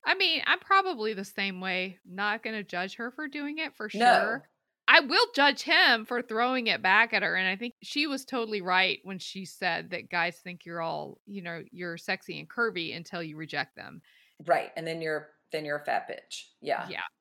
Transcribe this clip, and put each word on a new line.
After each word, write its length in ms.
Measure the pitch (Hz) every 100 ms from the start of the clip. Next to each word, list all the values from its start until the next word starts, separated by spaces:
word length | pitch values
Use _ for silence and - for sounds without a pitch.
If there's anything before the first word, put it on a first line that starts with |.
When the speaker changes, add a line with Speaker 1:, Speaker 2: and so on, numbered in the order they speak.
| -
Speaker 1:
I 100 | 370
mean, 260 | 370 320 -
I'm 120 | 359
probably 540 | - 392 381 285 214
the 120 | 202 196
same 340 | - 196 185
way. 380 | 185 180 185 180 -
Not 320 | 185 208 220
gonna 220 | 226 220
judge 320 | 202 175 190 -
her 160 | 240
for 160 | 247 302
doing 300 | 294 294 302
it, 180 | 320 _
for 140 | 214
Speaker 2:
No. 260 | - 240 190
Speaker 1:
sure. 280 | 208 247 _ _ _ _ -
I 100 | 302
will 260 | 285 349 480 -
judge 260 | 285 277
him 420 | - 330 359 233 220
for 160 | 247
throwing 420 | 247 220 247 262 226
it 160 | 180
back 320 | 185 202 233
at 80 | 214
her, 140 | 175 175
and 120 | 185
I 80 | 190
think 200 | 240 -
she 240 | - 294 302
was 180 | 269 -
totally 360 | 262 226 214
right 360 | 180 185 185 -
when 160 | 190 190
she 260 | - 190 185
said 460 | - 185 170 170
that 180 | 180 -
guys 300 | 175 170 175
think 260 | 180 175 170
you're 160 | 170
all, 400 | 165 156 147 - -
you 160 | 202
know, 200 | 170 170 -
you're 240 | 180 180 170
sexy 440 | - 190 - 160
and 100 | 151
curvy 480 | - 233 185 165 165
until 240 | 170 175
you 160 | 165 151
reject 380 | 160 147 139 -
them. 260 | - 165 _ _ _ _ 156
Speaker 2:
Right, 240 | 160 - -
and 120 | 165
then 120 | 165
you're, 300 | 160 151 151 _ _
then 120 | 156
you're 140 | 151 147
a 80 | -
fat 240 | 123 -
bitch. 360 | - _ - - _
Yeah. 280 | - - -
Speaker 1:
Yeah. 140 | - - _